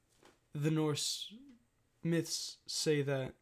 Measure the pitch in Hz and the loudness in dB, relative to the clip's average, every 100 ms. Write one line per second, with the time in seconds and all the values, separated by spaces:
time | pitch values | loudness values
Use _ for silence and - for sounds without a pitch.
0 | _ _ - _ _ 151 151 156 151 147 | _ _ -20 _ _ -2 2 4 2 2
1 | - - - 220 277 - _ _ _ _ | -2 -4 -8 -14 -20 -20 _ _ _ _
2 | 165 165 165 - - - - - 160 147 | 0 0 0 -6 -6 -12 -8 -2 2 2
3 | 139 135 131 - | 2 0 -2 -10